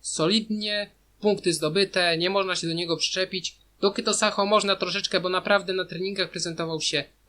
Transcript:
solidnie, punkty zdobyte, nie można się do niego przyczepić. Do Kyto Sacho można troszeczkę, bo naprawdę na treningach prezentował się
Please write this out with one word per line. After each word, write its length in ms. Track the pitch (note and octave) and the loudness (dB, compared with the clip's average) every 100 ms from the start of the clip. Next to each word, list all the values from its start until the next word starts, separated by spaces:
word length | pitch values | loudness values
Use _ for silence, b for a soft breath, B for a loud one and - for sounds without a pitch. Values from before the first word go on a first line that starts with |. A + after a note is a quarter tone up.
solidnie, 880 | - - D#3+ A3 A3 G#3+ G#3 G#3 G3+ _ _ _ | -8 0 2 2 0 -4 -4 -4 -6 _ _ _
punkty 320 | G#3 G3+ F3+ | 0 2 0
zdobyte, 640 | E3 D#3 E3+ G3 F#3+ F3 E3 | 0 0 2 0 2 2 2
nie 120 | F3 | 2
można 260 | G3 F#3+ F3+ | 0 0 -2
się 120 | E3 | -2
do 60 | |
niego 240 | E3 E3+ D#3+ | -4 -2 -2
przyczepić. 580 | - F#3 F#3 F#3 - - _ - | -2 -2 -2 -4 -8 -12 _ 0
Do 100 | G3+ | 0
Kyto 220 | G3 A3 | 2 0
Sacho 320 | G3+ G#3+ G#3 G3+ | 2 2 2 4
można 300 | G#3+ G3+ F#3+ | 4 4 0
troszeczkę, 440 | F#3 F#3 G3 F#3+ | 0 -2 -2 -2
bo 100 | F3+ | 0
naprawdę 440 | F#3 F3+ G3+ F3+ | -2 2 2 2
na 120 | F#3 F3+ | -4 -4
treningach 460 | E3 F#3+ G3 F3 | -4 -4 -2 -2
prezentował 500 | F3 E3+ E3 E3 D#3+ | -2 -6 -4 -4 -2
się 220 | - D3+ C3+ _ | 0 -2 -4 _